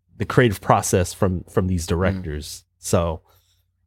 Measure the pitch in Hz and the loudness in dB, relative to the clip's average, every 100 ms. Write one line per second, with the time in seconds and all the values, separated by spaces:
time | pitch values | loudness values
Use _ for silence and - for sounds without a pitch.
0 | _ - - - 123 95 - 110 - 98 | _ -10 -2 2 2 2 2 2 2 0
1 | 90 - 98 90 - - 92 90 - 104 | 0 0 0 0 -4 -2 0 -2 -2 0
2 | 95 95 87 73 73 - _ _ - 98 | 0 -2 -6 -8 -10 -16 _ _ -2 0
3 | 85 80 _ _ _ _ _ _ | 0 -4 _ _ _ _ _ _